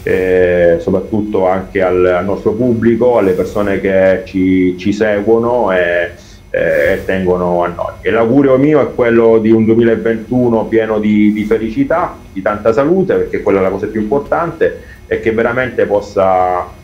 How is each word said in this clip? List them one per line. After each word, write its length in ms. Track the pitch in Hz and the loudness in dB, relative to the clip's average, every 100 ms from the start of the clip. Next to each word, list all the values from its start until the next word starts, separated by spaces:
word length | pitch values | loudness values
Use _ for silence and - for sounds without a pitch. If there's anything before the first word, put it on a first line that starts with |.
eh, 720 | 92 95 92 90 90 90 85 85 | 0 0 2 2 2 4 2 2
soprattutto 680 | - 95 95 110 104 104 92 | 0 -2 -2 -4 -2 0 0
anche 340 | 95 92 98 | -2 -4 -2
al, 240 | 92 90 90 | 0 2 2
al 200 | 90 90 | 2 -2
nostro 260 | 95 113 | -2 -2
pubblico, 680 | 107 127 113 113 113 123 120 | 0 0 2 2 2 2 2
alle 140 | 95 | 2
persone 480 | 90 92 107 101 95 | 0 -2 -2 -2 -2
che 440 | 95 95 95 92 - | 0 2 2 2 -2
ci, 500 | 95 92 92 92 90 | -2 2 2 0 -2
ci 140 | 101 | -4
seguono 800 | 101 110 104 104 113 117 123 104 | -2 0 0 2 2 2 0 0
e, 400 | 92 87 87 85 - - - - | 0 0 -2 -4 -8 -20 -20 -8
eh, 440 | - 82 80 76 | -4 0 0 0
e 120 | 95 95 | -2 -4
tengono 580 | 95 92 90 90 87 | -4 0 0 0 0
a 40 | 87 | -2
noi. 260 | 85 - - | -4 -10 -6
E 80 | 90 | -2
l'augurio 480 | 104 117 135 139 131 | 0 2 2 4 2
mio 240 | 143 151 | 2 2
è 120 | 117 | 0
quello 440 | - 120 117 113 113 | 0 2 4 4 4
di 140 | 107 | 4
un 120 | 110 | 2
duemilaventuno 1000 | 113 113 113 110 107 113 - 127 123 113 104 | 4 2 2 0 -2 -4 -2 0 0 0 0
pieno 340 | 110 110 107 | 0 0 -2
di, 320 | 107 104 104 | 0 2 2
di 140 | 107 107 | 0 -2
felicità, 720 | 113 110 110 139 160 170 - - | -2 -2 -4 -2 -2 -4 -8 -14
di 80 | 98 | -6
tanta 320 | 101 104 113 | -4 -2 0
salute, 400 | 113 143 185 185 | 0 2 0 0
perché 280 | 95 90 98 | 0 -2 -4
quella 180 | - 98 | 0 2
è 20 | |
la 80 | 92 | 0
cosa 160 | 98 101 | -2 -6
più 160 | 110 | -6
importante, 800 | 104 139 - 151 165 - 90 - - - - | -2 -4 -2 -4 -4 -2 -2 -4 -16 -20 -8
e 140 | 110 | -4
che 120 | 110 | -2
veramente 540 | 110 117 120 127 113 101 | -2 -2 -2 -4 -2 0
possa 840 | 101 101 101 95 92 92 90 87 - | 0 -2 -2 0 2 0 -2 -6 -14